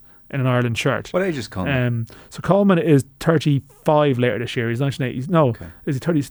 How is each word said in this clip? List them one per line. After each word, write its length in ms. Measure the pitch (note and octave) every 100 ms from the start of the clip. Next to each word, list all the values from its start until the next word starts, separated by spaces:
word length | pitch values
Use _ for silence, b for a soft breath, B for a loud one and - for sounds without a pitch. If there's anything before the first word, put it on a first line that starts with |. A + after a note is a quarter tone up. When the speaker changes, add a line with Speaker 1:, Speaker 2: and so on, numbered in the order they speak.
| B B B
Speaker 1:
Yeah. 60 | C3+
Speaker 2:
in 60 |
an 60 | C3
Ireland 300 | B2 B2 A2
shirt. 340 | C#3 A2 -
Speaker 1:
What 100 | F3+
age 140 | F#3+ D3
is 100 | G#2+
Coleman? 400 | F#2+ F#2 C3 B2
Speaker 2:
Um, 180 | A#2+ A#2 B B
so 120 | -
Coleman 360 | - G3 G3+ E3+
is 280 | D#3+ C#3 - -
thirty-five 1000 | D#3+ E3 D3+ C#3 - - E3 D3+ D3 B2
later 180 | B2 G#2
this 180 | A#2 C3
year. 140 | A#2
He's 120 | A#2
nineteen 260 | C#3 - B2
eighty. 180 | C#3 C3+
No, 180 | E3 C3+
Speaker 1:
Okay. 180 | A2+ F2 - -
Speaker 2:
is 80 | C3
he 40 |
thirty? 240 | E3 D3+ -